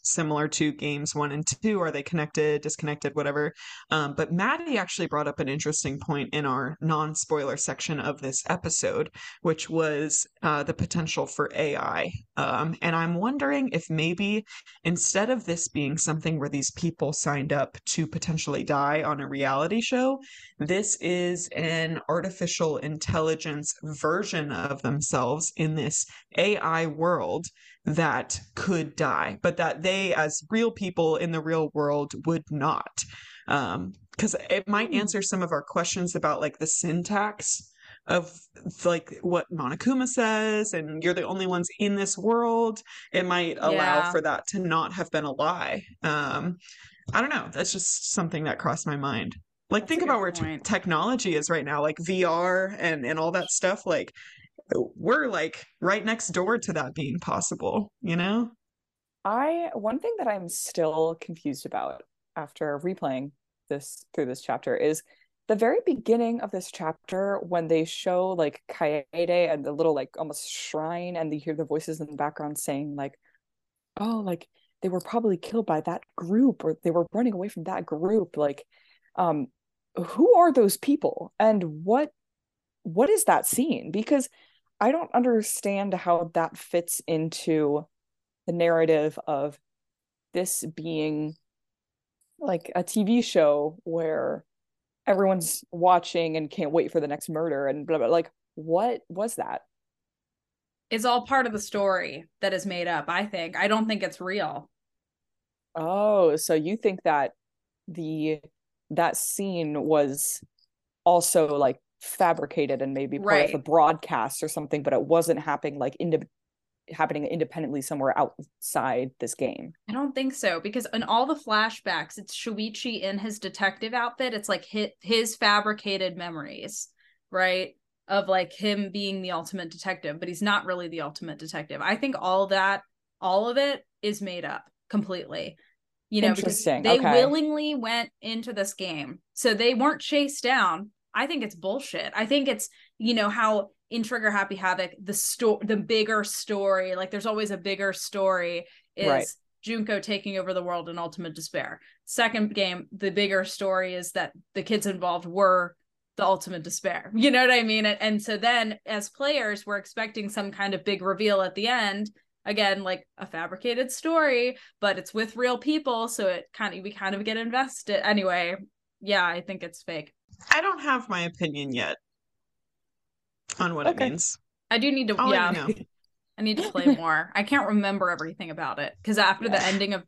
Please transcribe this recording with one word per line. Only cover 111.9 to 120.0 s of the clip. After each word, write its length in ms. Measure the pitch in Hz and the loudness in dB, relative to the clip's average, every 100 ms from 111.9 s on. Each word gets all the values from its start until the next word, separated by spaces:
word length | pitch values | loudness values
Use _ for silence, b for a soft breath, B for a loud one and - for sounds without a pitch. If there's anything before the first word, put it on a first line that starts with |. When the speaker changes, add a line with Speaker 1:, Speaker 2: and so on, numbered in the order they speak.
| _ | _
Speaker 3:
fabricated 800 | - - 180 165 147 - 143 131 | -8 2 4 4 0 0 0 0
and 120 | 135 | -2
maybe 240 | 135 139 147 | -4 -4 -2
part 220 | 202 202 | 2 4
of 40 | 147 | 4
Speaker 2:
Right. 60 | |
Speaker 3:
the 60 | 147 | 0
broadcast 840 | 147 160 151 156 - 135 117 - | 2 6 6 4 -2 -2 -2 -4
or 60 | 156 | -6
something, 340 | 170 151 147 | -6 -4 -2
but 100 | 139 | 0
it 100 | 131 | 0
wasn't 380 | 139 165 165 147 | 4 4 4 0
happening, 380 | 151 143 151 143 | -2 -2 -4 -4
like, 180 | 135 - | -4 -2
inde-, 300 | 170 160 - _ _ _ _ _ - | 0 0 -2 _ _ _ _ _ -10
happening 360 | 160 147 147 147 | -2 -2 0 -4
independently 540 | 165 160 165 139 143 | -2 -4 -4 -6 -4
somewhere 340 | 135 147 135 - | -4 -2 0 2
outside 920 | - - 147 _ - 147 127 123 131 - | 0 -4 -20 _ -6 -2 0 0 -4 -6
this 160 | 120 | -8
game? 380 | - 135 - - - - | -4 -4 -4 -12 -14 -8
Speaker 2:
I 40 | |
don't 220 | 233 | -4